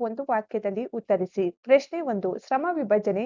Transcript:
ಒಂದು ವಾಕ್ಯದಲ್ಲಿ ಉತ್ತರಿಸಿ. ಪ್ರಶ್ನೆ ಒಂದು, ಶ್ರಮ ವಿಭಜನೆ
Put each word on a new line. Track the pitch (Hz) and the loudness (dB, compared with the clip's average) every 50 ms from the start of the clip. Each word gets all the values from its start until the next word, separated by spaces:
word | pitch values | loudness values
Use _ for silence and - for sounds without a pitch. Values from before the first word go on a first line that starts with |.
ಒಂದು | 247 226 226 233 277 - | -4 -4 -4 -6 -4 -2
ವಾಕ್ಯದಲ್ಲಿ | 247 220 214 - - 220 208 202 196 196 247 | -2 -2 -2 -2 -4 -4 -4 -2 -4 -4 -6
ಉತ್ತರಿಸಿ. | - - 233 214 - 208 185 180 185 - - 190 180 | -6 -6 -6 -2 0 0 0 0 -2 -2 -2 -2 -2
ಪ್ರಶ್ನೆ | 175 _ _ 226 262 277 262 - - 330 | -2 _ _ 4 4 4 4 2 -4 -6
ಒಂದು, | 330 277 226 202 190 185 185 - - | -4 -2 -2 -2 -2 -2 -4 -4 -4
ಶ್ರಮ | - 269 269 294 349 359 | -2 -2 0 0 0 -2
ವಿಭಜನೆ | 320 277 202 208 208 208 214 196 190 226 | -2 0 2 2 2 2 2 0 -2 -2